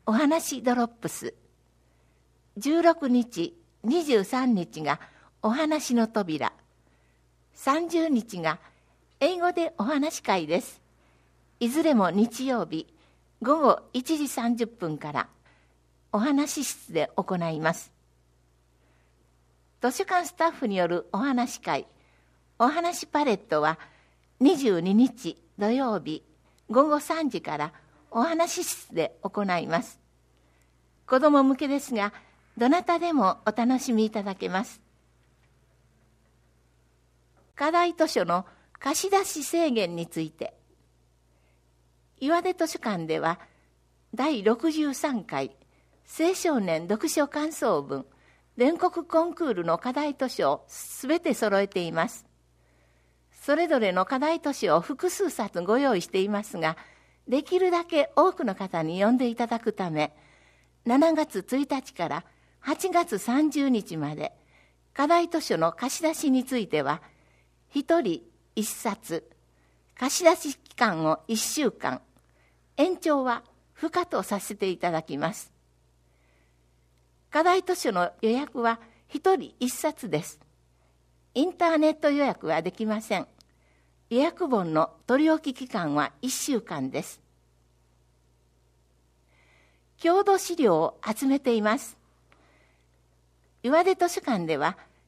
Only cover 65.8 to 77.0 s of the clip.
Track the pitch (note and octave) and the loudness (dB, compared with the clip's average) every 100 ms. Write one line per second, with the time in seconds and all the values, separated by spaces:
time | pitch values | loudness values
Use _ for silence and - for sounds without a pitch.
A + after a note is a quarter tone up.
65.8 | B3+ - D#4 D#4 D#4 C4 B3+ B3+ F#3 D3+ | -6 -2 -2 0 0 0 0 -4 -2 -2
66.8 | C3+ D#3 - _ _ _ _ _ _ C#4+ | -2 -4 -8 _ _ _ _ _ _ -6
67.8 | C#4+ E4+ A#3+ D#3+ - _ _ - G#3+ - | 0 0 0 -4 -8 _ _ -6 -6 -4
68.8 | A#3 F#3+ - D#3+ - _ _ _ _ _ | -6 -8 -8 -10 -10 _ _ _ _ _
69.8 | _ - B3+ - F4 F4 D4+ C4 - - | _ -6 -4 4 6 4 0 -10 -10 -2
70.8 | B3 E3 D#3 D#3 - A3 - - C4+ - | 0 2 0 0 -2 -4 -4 -2 -2 -2
71.8 | - B2+ _ _ _ _ _ _ _ - | -6 -6 _ _ _ _ _ _ _ 0
72.8 | D#4 F4+ E4 C#4+ B3+ A3+ - _ _ - | 0 0 0 0 0 -4 -8 _ _ -8
73.8 | D#4+ F4+ F4 A#3+ F#3 G3+ - G3+ F#3+ F3+ | -4 -4 -2 -4 -4 -6 -6 -6 -4 -2
74.8 | F3 D#3+ - C#3 D#3+ G#3+ - _ _ _ | -2 -2 -4 -4 -4 -6 -14 _ _ _
75.8 | _ _ _ _ _ _ _ _ _ _ | _ _ _ _ _ _ _ _ _ _
76.8 | _ _ | _ _